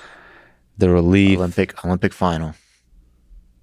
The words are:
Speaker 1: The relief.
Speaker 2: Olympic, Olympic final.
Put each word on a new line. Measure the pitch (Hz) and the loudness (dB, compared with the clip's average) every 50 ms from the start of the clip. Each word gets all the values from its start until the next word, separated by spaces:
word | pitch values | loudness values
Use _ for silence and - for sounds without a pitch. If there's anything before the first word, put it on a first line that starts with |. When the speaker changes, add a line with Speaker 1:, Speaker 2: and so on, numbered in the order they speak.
| - - - - - - - - - _ _ _ _ _ _ | -20 -20 -20 -20 -20 -20 -20 -20 -20 _ _ _ _ _ _
Speaker 1:
The | - 95 90 | 0 0 2
relief. | 87 90 85 87 92 98 98 98 95 90 | 2 2 2 2 4 4 4 2 2 0
Speaker 2:
Olympic, | 92 87 87 - 95 - - - - | -2 -4 -4 -4 -4 -4 -6 -10 -6
Olympic | 90 90 92 - 95 - | -6 -4 -2 -4 -4 -4
final. | - 95 90 85 80 82 78 78 - _ _ _ _ _ _ _ - _ _ _ _ _ _ - - - _ _ _ | -4 -4 -4 -2 -4 -6 -10 -12 -16 _ _ _ _ _ _ _ -20 _ _ _ _ _ _ -20 -20 -20 _ _ _